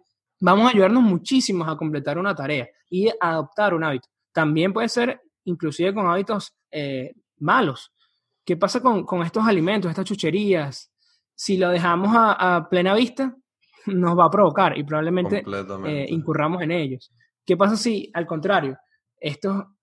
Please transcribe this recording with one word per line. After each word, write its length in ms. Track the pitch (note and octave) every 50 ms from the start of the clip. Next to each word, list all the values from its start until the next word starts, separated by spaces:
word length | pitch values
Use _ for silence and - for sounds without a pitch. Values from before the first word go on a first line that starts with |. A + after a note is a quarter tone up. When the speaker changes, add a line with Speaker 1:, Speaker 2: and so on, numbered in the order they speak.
| _ _ _ _ _ _ _ -
Speaker 1:
vamos 280 | F#3 F3 F#3+ G3+ A3+ B3
a 20 | B3
ayudarnos 300 | G3+ F#3+ F#3+ A3+ C4 B3
muchísimo 600 | G#3+ F3+ E3 - - C4+ C4 A#3+ - G3 F3 D#3+
a 120 | D#3 D#3 D3+
completar 400 | E3 D#3 D3+ C#3+ C3+ D3 D3 E3+
una 160 | F#3+ G3+ F#3+
tarea 360 | D#3 C#3 C#3+ D3+ C3+ A#2+ - _ _ _ _
y 200 | F3 F#3 G3+ A3+
a 60 | A3 -
adoptar 540 | F3+ E3+ D#3+ D#3+ D3+ - _ - G#3 G3+ F3
un 100 | D#3+ E3
hábito. 240 | D#3 C#3 B2+ - _ _ _ _ _
También 400 | - E3+ D#3+ D3+ D3+ D#3 E3+ G3
puede 160 | F#3+ A3 A#3 A3+
ser 320 | - A#3+ A#3+ B3+ B3 - _ _ _ _ -
inclusive 500 | F#3+ F3 - E3 D#3 C#3 - F3 F#3+ G3
con 140 | G#3+ G3 F3
hábitos, 480 | E3+ F#3+ G3 - A3 G3 - - _ _ _ _
eh, 420 | - D#3 C#3+ C#3 C3+ C3 B2+ - - _ _ _ _ -
malos. 520 | D3+ E3 G#3 C4 A3+ D3+ B2 - - - _ _ _ _ _ _ _ _ _ _ _
¿Qué 100 | - F3
pasa 240 | E3 G3+ F#3+ - B3
con, 240 | B3 B3+ A3+ F#3+ -
con 180 | - F#3+ F3 E3
estos 220 | E3 - A3 A3
alimentos, 440 | A#3 G#3 F3 D#3 F#3 G#3+ G#3 F#3 E3+
estas 160 | D#3+ G3 F#3+
chucherías? 840 | - G#3 G3 - D#3+ D#3 G3+ G#3 G3+ F#3+ E3 D3 C#3 B2+ - - _ _ _ _ _ _ _ _ _ _
Si 220 | - - - G3 F#3
lo 120 | F#3 F3
dejamos 460 | F3+ E3+ F3 F3 E3+ F3 F#3+ G#3 A3+
a, 400 | A#3 A3+ G#3+ F#3+ - F#3 F3+ F3+
a 140 | E3+ D#3+ -
plena 240 | F#3 F3+ F3 F#3+ G3
vista, 400 | A3+ B3+ A#3+ - - C4+ C4 B3 - _ _ _ _ _ _ _ _ - G#3
nos 300 | G3 F3+ F3 E3+ E3+ F3
va 80 | F3
a 40 | D#3+
provocar 460 | - G#3+ G3+ E3 C#3+ F3 F#3+ D#3+ - -
y 60 | D3
probablemente, 600 | C#3+ D#3 D3+ D#3 E3 F3+ F#3 F3 - G3+ G#3 -
Speaker 2:
Completamente. 600 | - G2 G2 G2 F#2+ G2 F#2+ - - D3 C#3+ C#3
Speaker 1:
eh, 40 | -
incurramos 520 | E3 E3 C#3+ D#3+ D3+ D3+ D3 D#3 F3 F3+
en 100 | E3+ D3+
ellos. 400 | E3+ F3 D3+ C3+ C3 A#2+ - _ _ _ _ _ _ _ _
¿Qué 120 | - F3+ E3+
pasa 180 | G3 G3+ A3
si, 340 | G3+ - A#3+ A3 G3 - - -
al 120 | E3+ E3+
contrario, 520 | - E3+ D#3 C#3+ F#3+ G3+ F3+ D3 C3+ C3 - _ _ _ _ _ _ _ _
estos, 440 | - D3+ D3 - - G3 G3 G3 F#3+ - _ _